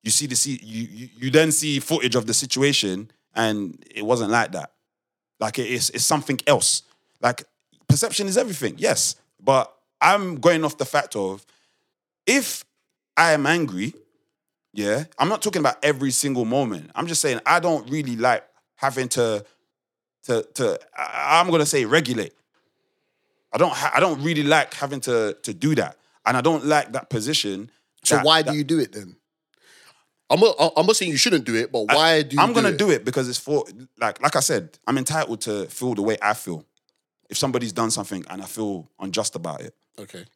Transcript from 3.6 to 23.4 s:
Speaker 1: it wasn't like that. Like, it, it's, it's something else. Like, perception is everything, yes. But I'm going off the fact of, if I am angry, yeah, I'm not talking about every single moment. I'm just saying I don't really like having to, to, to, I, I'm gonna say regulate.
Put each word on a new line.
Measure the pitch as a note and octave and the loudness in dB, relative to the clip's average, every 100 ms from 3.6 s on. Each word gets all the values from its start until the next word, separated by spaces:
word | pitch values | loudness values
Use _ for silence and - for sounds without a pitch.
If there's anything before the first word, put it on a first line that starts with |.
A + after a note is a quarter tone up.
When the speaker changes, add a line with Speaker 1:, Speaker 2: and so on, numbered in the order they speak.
| F#2+ - - | -6 -12 -16
Speaker 1:
it | A2 | -8
wasn't | G#2+ B2 A2 | -2 0 2
like | A#2 G#2+ | 2 0
that. | F2+ D2 _ _ _ _ _ _ _ | -6 -12 _ _ _ _ _ _ _
Like, | A2 A#2+ | -6 -4
it, | A2+ | -4
it's, | A#2+ A#2 | -2 -2
it's | A2+ | -2
something | - D3+ C#3+ C3 - | 0 -2 -2 -2 2
else. | C#3 - - _ _ _ _ | 2 2 -2 _ _ _ _
Like, | A#2+ A#2+ - _ _ _ - | -2 -2 -12 _ _ _ 0
perception | - A3+ F3+ G3 | 2 2 -2 0
is | G3 | 0
everything, | B3+ D#3 A#2 - | 0 -4 -6 -2
yes. | - - - - _ _ | 0 0 -2 -4 _ _
But | G2+ C3 - _ _ _ | 2 2 0 _ _ _
I'm | D#3 G3+ F#3+ D3+ | 4 4 0 2
going | E3 D#3+ | 2 4
off | D#3 - | 0 -4
the | |
fact | - D3 C3 | -2 -2 -2
of, | G#2+ F#2+ F#2+ _ _ _ _ _ _ _ _ - | -4 -6 -6 _ _ _ _ _ _ _ _ 0
if | C4+ A#3+ - - _ _ _ _ - | 0 0 -10 -14 _ _ _ _ 2
I | E3 | 4
am | D3+ C#3+ | 4 2
angry, | E3+ D3+ F#2 G#2+ - _ _ _ _ _ _ _ | 0 0 -4 -6 -8 _ _ _ _ _ _ _
yeah, | G2+ G2+ A2+ D#3+ - | -6 -2 -2 -4 -2
I'm | E3+ | 0
not | A3 | 0
talking | G#3+ F#3 | -2 0
about | C#3 - | 0 2
every | D3 C#3 C#3 | 0 0 -2
single | B2 C#3+ B2+ | -2 -2 -2
moment. | A2+ C3 B2+ F2+ D#2+ - | 0 0 -2 -4 -8 -8
I'm | E3 | -4
just | D#3+ | -2
saying | D3+ A#2+ - | 0 -2 2
I | E3+ | 2
don't | E3+ D#3 A#2 | 2 -2 -2
really | D3+ C#3 A#2 | -6 -4 0
like | B2 A2+ - _ _ | 2 0 -4 _ _
having | _ C3+ C3 B2 | _ -4 -2 -4
to, | B2+ A#2 G#2 G#2 _ _ _ _ _ _ _ | 0 0 -2 -6 _ _ _ _ _ _ _
to, | - A2+ - | -4 -2 -2
to, | - A#2+ F#2 - - | -4 -2 -2 -8 -10
I, | - - C#3+ D#3+ | -8 -4 2 4
I'm | F3+ | 4
gonna | E3 D3 | 2 2
say | C#3+ | 0
regulate. | A2 D3+ C3 A#2 F#2+ _ _ _ _ _ _ _ _ _ _ _ | 2 2 0 -4 -6 _ _ _ _ _ _ _ _ _ _ _